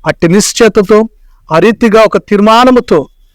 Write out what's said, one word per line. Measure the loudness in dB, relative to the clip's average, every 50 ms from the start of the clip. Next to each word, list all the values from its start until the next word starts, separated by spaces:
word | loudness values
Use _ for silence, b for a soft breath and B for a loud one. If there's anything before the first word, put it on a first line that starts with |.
| -8
అట్టి | -10 -6 _ -2 0
నిశ్చయతతో, | 0 0 -2 -2 -2 0 -2 0 0 -2 0 2 0 0 0 -2 _ _ _ _ _ _ _ _
ఆ | -2 0
రీతిగా | 0 0 0 0 -2 0 2 2
ఒక | 0 0 -2
తీర్మానముతో, | -6 _ -2 -2 0 2 2 2 2 2 2 0 0 -2 0 -2 -2 -2 -6 _ _ _ _ _